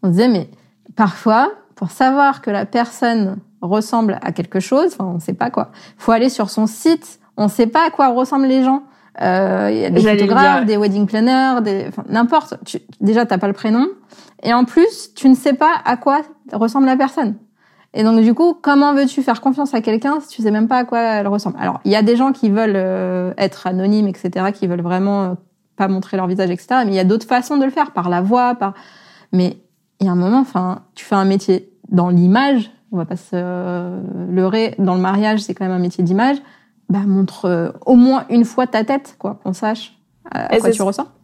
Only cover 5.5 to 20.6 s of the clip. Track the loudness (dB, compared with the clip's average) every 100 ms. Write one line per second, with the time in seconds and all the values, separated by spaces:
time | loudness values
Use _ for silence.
5.5 | -4 -8 -12 -20 _ 0 2 2 0 -6
6.5 | -2 -4 0 0 0 -2 -20 _ -2 -2
7.5 | 2 0 2 0 2 0 2 0 0 2
8.5 | 2 2 0 -4 _ _ -6 -2 0 0
9.5 | 0 -2 -2 0 2 4 2 2 4 4
10.5 | 4 0 0 0 0 -2 0 2 2 2
11.5 | 0 -2 -4 -6 -12 -6 -2 2 0 -2
12.5 | -14 -12 -14 _ -4 0 0 0 -2 -2
13.5 | -4 -2 0 0 -4 _ -20 -20 _ -2
14.5 | 0 2 4 4 2 -18 0 4 4 4
15.5 | 2 2 2 -2 -2 0 0 -2 -16 -12
16.5 | -4 -2 2 2 2 0 -2 -4 -4 _
17.5 | _ _ _ _ 0 2 4 4 4 2
18.5 | 2 2 4 4 2 0 0 -2 -2 -2
19.5 | -2 -2 -2 -2 -2 -2 -4 -6 -4 -2
20.5 | 0